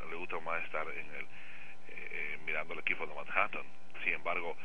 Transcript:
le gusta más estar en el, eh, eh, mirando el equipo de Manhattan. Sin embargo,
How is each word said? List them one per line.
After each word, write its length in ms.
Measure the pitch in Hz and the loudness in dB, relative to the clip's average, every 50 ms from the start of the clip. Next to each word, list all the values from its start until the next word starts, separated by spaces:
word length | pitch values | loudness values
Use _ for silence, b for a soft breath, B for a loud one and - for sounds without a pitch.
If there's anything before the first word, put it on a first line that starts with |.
| - - | -2 -2
le 60 | 82 | -2
gusta 240 | 85 90 90 - 85 | -2 0 0 -2 0
más 240 | 80 80 85 82 82 | 0 0 0 0 0
estar 240 | - - 78 78 80 | 0 0 0 0 0
en 180 | 73 80 78 76 76 | -2 -2 -2 -2 -2
el, 100 | 69 - | -2 -2
eh, 20 | B B B B B B B B B B B - - | B B B B B B B B B B B -2 -2
eh, 480 | - - - - - - 78 73 73 71 76 76 | -2 -2 -2 -2 0 0 0 0 0 0 0 0
mirando 260 | 78 78 78 78 82 | 2 2 0 0 0
el 60 | 78 | 0
equipo 260 | 76 - 87 80 82 | 0 0 0 2 0
de 80 | 76 73 | 0 -2
Manhattan. 500 | 73 73 - - - 101 104 - 76 - - - - - - - - - | -2 -2 2 4 4 4 4 2 0 -2 -2 -2 -2 0 0 0 0 0
Sin 100 | 87 85 | 2 0
embargo, 440 | 78 - 85 87 90 85 85 78 B B | 2 2 0 2 2 0 0 0 B B